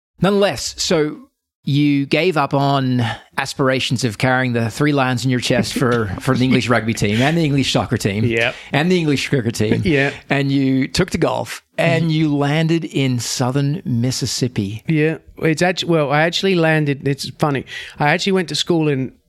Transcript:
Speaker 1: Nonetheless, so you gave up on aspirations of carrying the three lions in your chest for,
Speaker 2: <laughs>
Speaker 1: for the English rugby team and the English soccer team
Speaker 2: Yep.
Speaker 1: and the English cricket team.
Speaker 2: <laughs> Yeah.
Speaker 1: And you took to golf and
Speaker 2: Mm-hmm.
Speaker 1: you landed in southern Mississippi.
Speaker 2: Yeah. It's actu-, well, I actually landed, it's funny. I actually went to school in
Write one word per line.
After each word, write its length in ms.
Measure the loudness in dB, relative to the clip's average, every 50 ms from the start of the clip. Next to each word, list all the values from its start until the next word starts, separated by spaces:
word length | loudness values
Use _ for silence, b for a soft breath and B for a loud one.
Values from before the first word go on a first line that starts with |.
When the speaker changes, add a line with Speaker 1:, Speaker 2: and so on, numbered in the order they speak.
| _ _ _ _
Speaker 1:
Nonetheless, 600 | 0 2 2 2 2 2 0 -2 -8 -10 -8 -6 -2
so 400 | 0 0 0 0 -2 -4 -10 -18 _ _ _ _ _ _ _ _ 0
you 380 | 2 2 4 4 2 2 2
gave 300 | 2 2 2 2 2 0
up 180 | 0 0 0 0
on 480 | 0 0 2 0 0 0 0 0 0 0 -2 -4 B B B _ -8
aspirations 680 | -6 -6 -4 -2 0 0 0 0 -2 -2 -4 -2 -2
of 140 | -4 -2 -2
carrying 340 | 0 0 0 0 0 0 -2
the 180 | -2 -2 -4
three 220 | -2 -2 0 0 2
lions 320 | 2 2 0 0 0 0
in 60 | 0 0
your 80 | 0
chest 340 | 0 0 0 0 0 -2 -2
for, 320 | 0 0 2 2 0 0
Speaker 2:
<laughs> 140 | -2 -4 -4
Speaker 1:
for 160 | -2 0 0
the 80 | 2 2
English 240 | 2 2 2 2 2
rugby 260 | 0 0 0 -2 -2
team 260 | -2 0 0 2 2
and 160 | 2 2 2
the 60 | 2 0
English 280 | 2 2 0 0 0 0
soccer 240 | 0 0 0 -2
team 280 | -2 0 -2 0 0 0
Speaker 2:
Yep. 300 | 0 0 0 0 -2 B B B B B
Speaker 1:
and 180 | 0 2 2
the 60 | 2 2
English 300 | 2 2 0 0 0 0
cricket 260 | -2 0 0 -2 -2
team. 260 | 0 0 0 0 0 2
Speaker 2:
<laughs> 20 |
Yeah. 300 | 2 2 2 2 0 -2 -8 -6 -2
Speaker 1:
And 220 | -2 0 0 2 2
you 340 | 2 2 2 2 2 0 0
took 220 | 0 -2 -2 -2
to 80 | 0 -2
golf 460 | 0 0 0 -2 -4 -8 -10 -14 -16 _ _
and 280 | 0 2 2 2 2 2
Speaker 2:
Mm-hmm. 60 | 2
Speaker 1:
you 260 | 2 2 2 2 2
landed 480 | 0 0 0 2 0 2 2 0 0 -2
in 340 | -2 -2 0 0 0 0 -2
southern 640 | -4 -4 -4 -2 -2 0 0 0 0 0 -2 -4 -4
Mississippi. 1000 | -2 -2 0 0 0 -2 -2 -4 -4 -2 -2 -2 -2 -2 -2 -4 -4 -6 -10 -4
Speaker 2:
Yeah. 320 | -2 0 2 2 0 -2 -4 -10 -18 -12 -2
It's 220 | 0 0 2 2
actu-, 280 | 0 0 0 -2 -2 0
well, 220 | 2 2 2 2 2
I 100 | 2 2
actually 320 | 2 0 0 0 2 2
landed, 520 | 2 4 2 2 2 2 0 -2 -2 -2
it's 220 | -4 -4 -2 -6 -12
funny. 360 | -4 -2 0 0 0 -2 -4 B B B B B B B
I 120 | 0 2
actually 220 | 2 2 0 0 0
went 160 | 0 0 -2
to 40 | -4
school 340 | -6 -2 0 0 2 2 2
in 240 | 0 0 -2 -6 -8 _ _